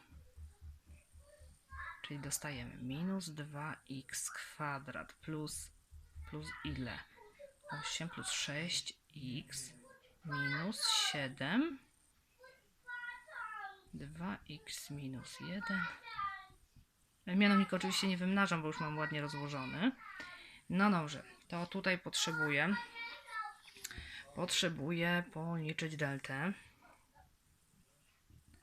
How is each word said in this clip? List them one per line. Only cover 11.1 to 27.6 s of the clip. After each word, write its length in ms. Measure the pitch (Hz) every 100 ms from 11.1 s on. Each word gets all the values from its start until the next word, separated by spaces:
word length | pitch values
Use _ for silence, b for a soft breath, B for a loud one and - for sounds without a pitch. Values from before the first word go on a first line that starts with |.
siedem. 680 | 151 131 135 135 220 330 269 - _ _ _ _ _ 508 539 _ _ 494 480 480 480 - - 427 427 392 381 370
Dwa 440 | - 143 160 180 202 -
x 400 | 147 - - -
minus 500 | 147 135 131 - -
jeden. 420 | - 427 453 466 466 466 466 415 392 381 370 370 - - - _ _ _ -
Mianownik 460 | 185 202 202 196
oczywiście 340 | 180 190 185 196
nie 100 | 180
wymnażam, 440 | 180 196 196 170
bo 60 | 156
już 120 | 156
mam 180 | 156 151
ładnie 240 | 151 151
rozłożony. 720 | 147 143 143 143 131 135 233 - - - B B B B -
No 220 | 175 208
dobrze, 320 | 180 151 143 - - -
to 200 | 175 170
tutaj 320 | 196 185 180
potrzebuję, 760 | 156 - - 160 151 143 165 202 - - - - - - - - - - - B B B B -
potrzebuję 880 | 180 - 180 160 143 170 170 175 180
policzyć 640 | 160 165 170 156 160 160 156
deltę. 560 | 143 139 - 135 170 196 B B - - _ - - _ _ _